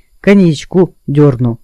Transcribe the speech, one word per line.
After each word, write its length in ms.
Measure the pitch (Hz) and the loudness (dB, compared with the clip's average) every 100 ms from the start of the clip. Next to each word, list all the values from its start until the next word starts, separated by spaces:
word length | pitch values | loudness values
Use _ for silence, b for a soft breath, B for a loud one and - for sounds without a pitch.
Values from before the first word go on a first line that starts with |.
| _ _ | _ _
коньячку 760 | - 202 175 143 - 175 170 - - | 0 2 2 -2 -4 -2 -2 -4 -6
дерну. 520 | 143 147 120 123 113 | 0 0 0 -4 -6